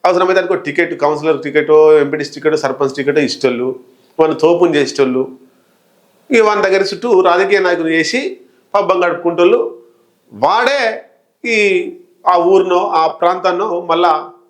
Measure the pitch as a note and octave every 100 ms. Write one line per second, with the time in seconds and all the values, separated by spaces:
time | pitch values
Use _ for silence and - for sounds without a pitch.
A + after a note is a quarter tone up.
0 | F3+ F3 F3+ F#3+ F3 E3+ D3 C#3+ E3+ -
1 | D3 D3+ D#3 C#3 C#3+ D3 D3+ D#3 D#3 D#3
2 | C#3 A#2+ - C#3+ D3+ D3+ C3+ C3+ C#3 C3+
3 | C#3 D3 C3+ - C3 A#2+ B2+ C3 - _
4 | _ - D#3 D3+ D#3 E3+ F3 D3 C3 -
5 | C3 B2+ C3+ - _ _ _ _ _ _
6 | _ _ _ B3 G#3+ G#3 F#3+ F#3+ G3 F#3+
7 | A#3+ F#3+ F3+ F3 G3 G3+ F3+ E3+ D#3+ D#3+
8 | D#3+ B3 E4 - _ _ _ G3+ F#3+ F#3
9 | F3 E3 E3+ E3+ F3 A#3+ - - _ _
10 | _ _ _ G#2 C#3 G#3+ B3 C#4 A3+ A3+
11 | - _ _ _ A#3+ A3 G3+ F#3 E3+ -
12 | _ _ F3+ F3+ F3 F#3+ F3+ F3+ F#3 E3
13 | D#3+ - F3 F#3 F#3 F3+ G#3 F3 E3+ E3
14 | F3 D#3 D#3 -